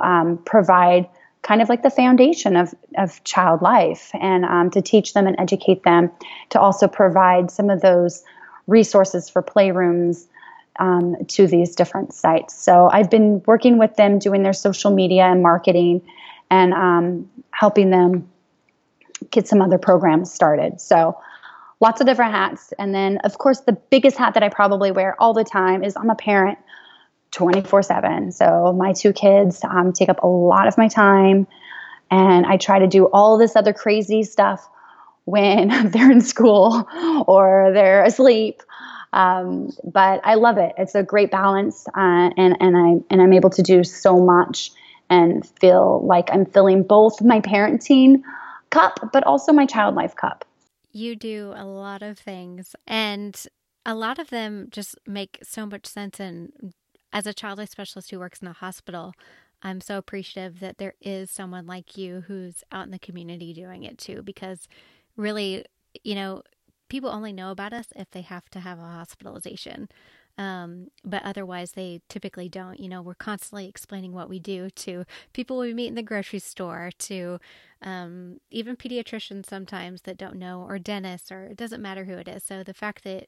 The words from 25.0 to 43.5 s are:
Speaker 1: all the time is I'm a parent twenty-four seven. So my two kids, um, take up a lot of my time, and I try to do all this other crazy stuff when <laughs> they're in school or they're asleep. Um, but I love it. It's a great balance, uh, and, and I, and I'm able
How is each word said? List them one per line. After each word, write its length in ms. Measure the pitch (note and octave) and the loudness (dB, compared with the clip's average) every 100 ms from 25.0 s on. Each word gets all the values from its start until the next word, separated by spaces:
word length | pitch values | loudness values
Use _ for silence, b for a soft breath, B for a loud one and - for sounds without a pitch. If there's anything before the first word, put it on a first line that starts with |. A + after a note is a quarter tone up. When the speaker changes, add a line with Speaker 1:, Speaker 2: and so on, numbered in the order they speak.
| F#3+ - | -2 2
Speaker 1:
all 120 | A3+ | 2
the 100 | A3 | 2
time 400 | A3 G3+ F#3 F#3+ | -2 -2 0 -2
is 120 | G3+ - | -4 -4
I'm 140 | A3 | -4
a 60 | A3 | -4
parent 420 | - G3+ F#3+ G#3 _ b b b b _ _ | 0 0 0 -4 _ b b b b _ _
twenty-four 520 | - F3 F#3+ G3 G3 | -4 -2 0 2 0
seven. 480 | G3 F3 F#3 - G3 | 2 -2 -2 -4 -6
So 420 | - F3 E3+ F3 F#3 | 0 2 4 2 0
my 160 | F#3+ | -2
two 200 | F#3 G#3 | 0 -2
kids, 500 | G3 G3+ G3 F#3+ - | 2 4 4 4 -2
um, 300 | G#3 F#3+ F3+ | -4 -2 -2
take 160 | F3+ F#3 | 0 -2
up 140 | F#3 | 0
a 40 | F3+ | 0
lot 400 | F3+ F3 F#3+ G3 | 2 2 2 2
of 100 | G3 | 2
my 100 | A3 | 0
time, 600 | - G3+ G3 F#3+ G3 F#3+ B B B B B - | 2 4 4 4 2 0 B B B B B -2
and 360 | F#3+ F#3+ F3+ F3 | 2 4 4 2
I 120 | F#3+ | 0
try 220 | - G3 | 2 2
to 80 | F#3+ | 4
do 180 | F#3+ F#3 | 4 4
all 320 | G3+ G#3+ A3 | 4 4 4
this 180 | A3+ A3 | 4 2
other 180 | G#3 | 0
crazy 500 | G3+ A3 G#3+ F#3+ A3 | -2 -2 -2 -2 -4
stuff 440 | G#3 - G3+ G3 - b b b b b - | -4 0 0 -2 -12 b b b b b -6
when 420 | G3+ G3+ G3+ G3 | -2 0 2 0
<laughs> 240 | C4 G#3+ | 0 0
they're 200 | A3+ C4 | 4 6
in 100 | A#3+ | 6
school 640 | A#3 - A3+ G#3 G#3 A#3 - E4 E4 D#4 - | 4 2 4 4 4 2 -4 -6 -4 -2 2
or 440 | F#3+ F#3+ F#3+ F#3+ | 4 4 4 4
they're 300 | F#3+ F#3+ G3 | 4 4 4
asleep. 600 | G3 - C4 A3 G#3+ - - B B B B | 2 4 2 2 0 -8 -18 B B B B
Um, 580 | - F#3 F#3 F3+ F#3 - - | -2 0 -2 -6 -8 -10 -14
but 380 | - G3 F#3+ G3 | -6 0 0 0
I 120 | - A3 | 0 2
love 220 | A#3 G#3 | 2 2
it. 160 | E3+ - | -2 -4
It's 160 | F#3 | -6
a 100 | G#3 | -4
great 280 | G3 G#3 G3+ | -2 0 0
balance, 560 | F#3+ G3 G3 G#3 - - | 0 -2 -2 -4 -8 -12
uh, 400 | - F#3+ F3 F3 F#3 | -4 0 2 0 2
and, 200 | F#3 F3+ | 0 2
and 180 | F#3 F3 | 2 4
I, 260 | E3+ E3+ - | 4 2 0
and 120 | F#3+ | 4
I'm 120 | F#3 | 6
able 160 | F#3 F#3+ | 6 4